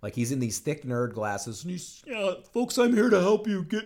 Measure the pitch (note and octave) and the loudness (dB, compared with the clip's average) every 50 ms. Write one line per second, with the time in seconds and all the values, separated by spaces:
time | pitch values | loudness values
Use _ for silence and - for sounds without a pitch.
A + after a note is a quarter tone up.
0 | - G#2 G2 - A#2+ A2+ C3+ C3+ B2+ A#2 G#2 - - - D3 D3+ - C3 B2 A#2+ | -10 -10 -4 -4 -2 -2 -2 -2 -2 -4 -4 -6 -4 -4 -6 -6 -6 -6 -4 -2
1 | B2 A#2+ G#2+ G#2+ G#2+ G#2 G2+ G2+ - - A2+ G2 - E3+ F3+ F3 - - - - | -2 -4 -4 -4 -4 -4 -4 -4 -6 -8 -12 -12 -10 -10 -10 -10 -10 -14 -18 -20
2 | - - C4+ A3 G3+ G3 A3 A3 - _ _ A#3 B3 A#3+ - - A#3+ A#3+ B3 A3 | -16 -12 -8 -4 -4 -4 -4 -4 -8 _ _ -2 -2 -2 2 2 4 4 6 6
3 | G#3 B3 A3 G3 F3+ F#3+ G#3+ G#3+ G#3 A3+ G#3 F#3+ F#3 D3+ - G#3+ - | 6 6 6 6 6 6 4 4 2 0 -2 -2 -2 -2 -2 -4 -2